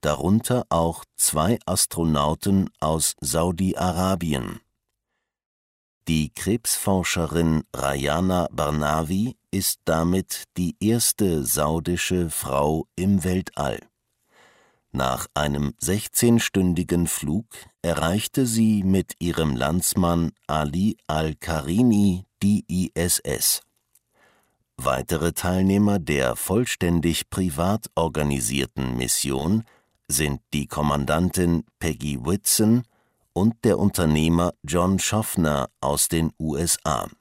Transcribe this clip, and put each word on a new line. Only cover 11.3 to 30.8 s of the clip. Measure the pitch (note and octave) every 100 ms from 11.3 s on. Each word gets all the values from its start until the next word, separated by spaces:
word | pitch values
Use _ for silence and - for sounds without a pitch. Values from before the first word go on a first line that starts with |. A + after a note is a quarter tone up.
| D#2+
saudische | C2+ - D2 E2 D#2+ F2 - F2+ E2+
Frau | - - C2+ D2 D#2+ -
im | - F#2 G2
Weltall. | E2+ F2+ F2 - C#2+ A1 - _ _ _ _ _ _ _ _ _ _
Nach | - C2 B1+ -
einem | - D2 C#2+ C#2+ -
sechzehnstündigen | - G2+ - - A#2+ A#2 - G2 F#2 F2 E2+ F2 E2+
Flug | - D2 E2+ A2+ - - _
erreichte | E2+ D#2+ D#2+ G2+ - - B2+
sie | A2+ A2 G#2+
mit | F#2+ F#2+ F2+ -
ihrem | E2+ E2 D#2+ B1
Landsmann | C2+ F2 - - F2 E2+ E2 - -
Ali | D#2 D2 E2 G#2 - _
Al-Karini | D#2 D#2 D2 - D#2+ C#2 F#2+ B2 G#2 G2+ F2+ - _
die | G2+ G2+ -
I | F2+ F#2
S | - F2 -
S. | - C2 - - _ _ _ _ _ _ _ _ _ _ _ -
Weitere | C2+ C2 C2 E2+ E2+
Teilnehmer | D#2+ F2+ F#2 F#2+ G2 G#2 G2+
der | D#2 D2 B1 A#1
vollständig | - G2+ B2 - F2+ F2 E2+ D#2+ -
privat | - F#2 C#2+ F2 G#2+ -
organisierten | - E2 D2+ D2 C#2 B1+ C2+ B1+ - C2 A#1+
Mission | B1+ - C#2 C2+ D2+ A2 A2+ _ _ _ _
sind | C#2 D2+ C#2 _
die | D2+ C#2+
Kommandantin | -